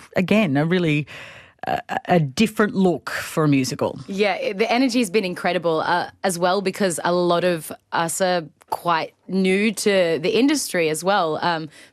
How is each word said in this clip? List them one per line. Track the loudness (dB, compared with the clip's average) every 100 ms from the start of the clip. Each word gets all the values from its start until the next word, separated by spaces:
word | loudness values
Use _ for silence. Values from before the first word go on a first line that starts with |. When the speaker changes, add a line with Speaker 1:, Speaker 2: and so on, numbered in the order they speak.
| -6 -4
Speaker 1:
again, | 2 2 2 2
a | 2
really, | 2 2 0 -2 -10 -18 -20 -20 _ -6
uh, | -6 -4 -6 0
a | 2
different | 2 0 0 2 0 2
look | 2 0 -4
for | -10 -6 0 2
a |
musical. | 2 0 -2 -4 -4 -8
Speaker 2:
Yeah, | -2 -2 0
it, | -4 -2
the | 0
energy | 2 2 2
has | 0
been | 0
incredible, | -2 -2 -2 -2 0 0
uh, | 0 0 -2 -4 -4
as | 0
well, | 0 0
because | -2 -2 -2 -2 0
a |
lot | 2 2 2 2
of | -2 -6 -16 _
us | -2 -2 0
are | 0 0 -4 -12 -10
quite | -6 0 0 -2 -10 -6
new | 0 2 2 0
to | 0 2 2 2 2
the | 0 2
industry | 4 2 0 0 0
as | 0 0
well. | 2 2 0
Um, | -2 -2 -6 -14 -20